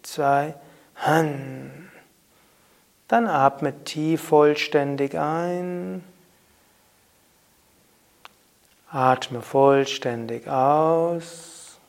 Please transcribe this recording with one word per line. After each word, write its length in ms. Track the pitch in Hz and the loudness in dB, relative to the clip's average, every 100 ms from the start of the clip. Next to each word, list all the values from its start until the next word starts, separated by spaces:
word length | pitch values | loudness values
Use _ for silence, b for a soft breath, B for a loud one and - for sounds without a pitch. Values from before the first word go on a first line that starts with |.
zwei, 520 | - - 139 143 151 160 B B B - | -12 -2 0 2 0 -10 B B B -6
Han. 920 | - 160 156 139 135 131 135 139 180 - _ _ _ b b b b b b _ - | 2 2 2 -4 -12 -14 -16 -18 -20 -20 _ _ _ b b b b b b _ -2
Dann 220 | 226 226 | 0 2
atme 560 | 151 135 - 147 135 | 2 2 2 -6 -6
tief 360 | - 156 156 160 | -12 -4 -2 -2
vollständig 960 | - 151 147 147 - 151 139 139 139 165 | 4 6 6 4 0 0 0 -2 -4 -2
ein. 880 | 151 165 175 180 180 180 185 185 - _ b b b b b b b b _ _ _ _ _ _ _ _ _ _ _ _ - _ _ _ _ _ _ | -4 -2 -4 -6 -6 -8 -8 -12 -14 _ b b b b b b b b _ _ _ _ _ _ _ _ _ _ _ _ -20 _ _ _ _ _ _
Atme 500 | 139 131 127 - 120 | 0 2 2 -2 -10
vollständig 1080 | - 135 139 139 135 - 127 117 117 117 - | -2 4 6 6 2 -4 -6 -6 -8 -10 -4
aus. 1300 | 135 135 151 156 165 170 170 165 - - - - - | 0 2 2 2 0 0 -4 -10 -20 -20 -20 -20 -20